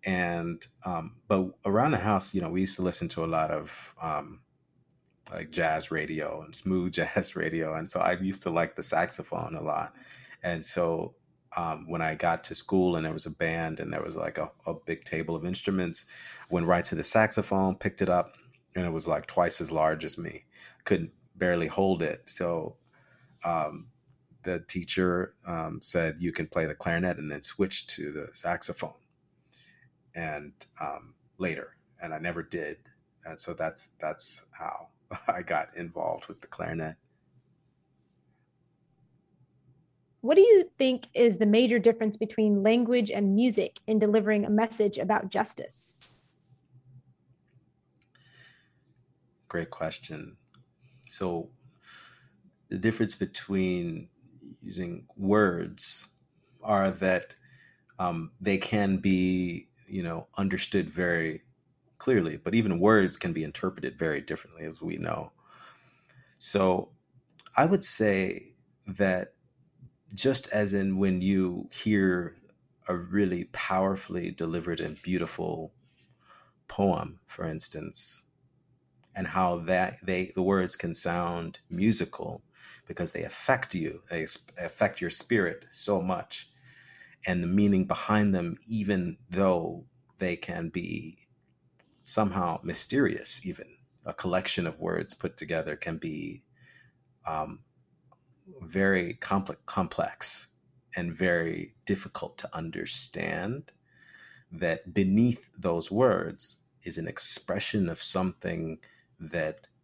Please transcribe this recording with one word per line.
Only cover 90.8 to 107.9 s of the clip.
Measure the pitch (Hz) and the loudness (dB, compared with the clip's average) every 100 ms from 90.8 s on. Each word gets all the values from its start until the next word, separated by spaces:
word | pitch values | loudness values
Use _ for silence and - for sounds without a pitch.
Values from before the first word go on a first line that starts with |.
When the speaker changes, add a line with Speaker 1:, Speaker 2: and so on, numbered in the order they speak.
| 85 80 80 - _ _ _ _ _ _ - _ | -6 -8 -10 -16 _ _ _ _ _ _ -20 _
Speaker 1:
somehow | - - 104 95 87 82 | -2 2 2 0 -2 -2
mysterious, | 82 80 - 135 127 - - - 90 | -4 -2 0 2 2 0 -2 -2 -4
even | - - - _ _ - | -10 -14 -20 _ _ -12
a | |
collection | - 92 90 - - 85 | -6 0 0 0 -2 -2
of | 80 | -4
words | 85 85 85 | -4 -4 -4
put | - 90 - | -6 -8 -8
together | 78 82 78 76 | -4 -4 -4 -6
can | 85 80 | -6 -6
be, | 82 76 - - _ _ - - _ _ _ _ - | -6 -6 -8 -12 _ _ -20 -20 _ _ _ _ -6
um, | 78 78 78 _ _ _ _ _ _ _ _ - - | -4 -6 -10 _ _ _ _ _ _ _ _ -20 -18
very | 82 92 98 92 87 | -6 0 2 2 0
complex, | - - 98 95 - - | -8 -2 -2 -2 -10 -6
complex | - 90 - 78 - - - - _ _ _ _ 90 | -4 -2 -2 -4 0 0 0 -2 _ _ _ _ -6
and | 85 | -6
very | 82 92 87 82 82 85 _ - | 0 2 2 0 -4 -8 _ -2
difficult | 95 - - - - | -2 -2 -10 -10 -10
to | - 82 | -10 -8
understand, | 82 - - - - 82 80 80 95 135 - _ _ _ - - - - _ | -8 -6 -4 -4 -4 -4 -4 -2 -4 -6 -10 _ _ _ -20 -20 -20 -20 _
that | 85 85 80 - | -4 -2 -2 -2
beneath | 87 95 101 120 117 - - | 0 4 6 4 2 -8 -6
those | 90 85 80 | -2 -2 -2
words | 101 127 90 85 - - - _ _ | 4 4 4 -2 -6 -8 -8 _ _
is | 87 85 | -10 -6
an | 80 | -6
expression | - - - - 95 - 107 | -2 0 0 0 -2 0 0
of | 87 | 0